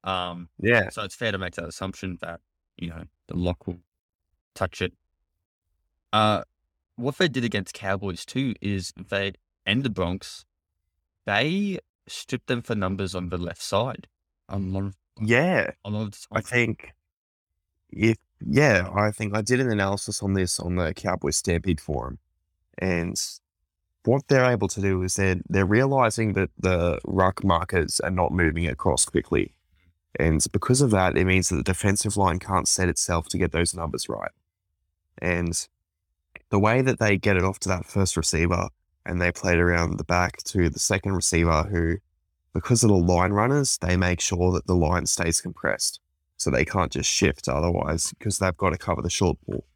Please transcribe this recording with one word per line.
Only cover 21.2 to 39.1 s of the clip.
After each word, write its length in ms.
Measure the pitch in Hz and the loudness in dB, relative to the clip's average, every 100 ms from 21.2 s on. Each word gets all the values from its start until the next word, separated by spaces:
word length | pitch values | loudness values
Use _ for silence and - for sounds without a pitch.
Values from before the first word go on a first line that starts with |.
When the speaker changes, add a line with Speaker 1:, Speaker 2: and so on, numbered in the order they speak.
| 71 - | -2 -2
Speaker 2:
Stampede 440 | - 85 95 76 | -2 -2 0 -4
forum, 380 | - 71 62 64 _ _ _ _ _ - | -4 -6 -6 -14 _ _ _ _ _ -6
and 380 | 92 87 87 - - - _ _ _ _ _ _ | -2 -2 -2 -6 -8 -12 _ _ _ _ _ _
what 220 | - 135 - | 0 0 4
they're 220 | 139 127 | 4 4
able 180 | 120 95 | 2 -2
to 100 | - | -2
do 200 | 98 95 | -2 0
is 120 | 92 | -2
they're, 220 | - 95 90 - | 0 0 0 0
they're 160 | 190 | 2
realizing 680 | 190 107 135 135 117 117 110 | 4 4 4 2 2 2 0
that 160 | 92 95 - | 0 -2 0
the 420 | 92 87 85 - | 0 2 2 -2
ruck 400 | - 92 92 - | -2 2 2 2
markers 560 | 98 85 - 90 - - | 2 2 2 0 0 -2
are 100 | 85 | -2
not 200 | 92 87 | 0 0
moving 360 | 90 82 80 85 | 4 2 2 -2
across 380 | 62 92 67 | 0 0 0
quickly. 480 | - 87 - - 50 _ _ _ _ _ _ - | 0 0 0 0 -2 _ _ _ _ _ _ -2
And 240 | 78 78 - | 2 2 0
because 300 | 95 - 127 | -2 2 2
of 80 | 135 | 4
that, 240 | 101 92 - | 4 4 2
it 80 | |
means 240 | 92 92 85 | 4 2 2
that 80 | 80 | 0
the 60 | |
defensive 540 | 65 92 104 101 104 101 | 0 0 0 0 0 2
line 220 | 95 82 | 2 0
can't 280 | - 95 - | -2 -2 0
set 220 | - 90 | 0 0
itself 380 | 82 - 85 - | 0 -2 -2 -2
to 80 | 85 | -2
get 140 | 85 | 0
those 240 | 80 85 | 0 -2
numbers 320 | 85 82 - - | -2 -6 -6 -8
right. 220 | 52 50 _ _ _ _ _ _ _ _ - | -8 -8 _ _ _ _ _ _ _ _ -6
And 480 | 90 87 87 82 - _ _ _ _ _ _ - _ | -2 -2 -2 -4 -8 _ _ _ _ _ _ -20 _
the 100 | 101 | 2
way 220 | 107 123 | 4 4
that 180 | 131 - | 2 2
they 180 | 107 101 | 2 2
get 200 | 104 95 | 2 2
it 60 | |
off 160 | 92 95 | 2 -2
to 100 | 95 | -4
that 160 | 90 | -4
first 300 | - 101 95 - | -2 0 0 0
receiver 520 | - 80 85 87 92 _ _ _ | -2 0 2 0 -2 _ _ _
and 160 | - | -8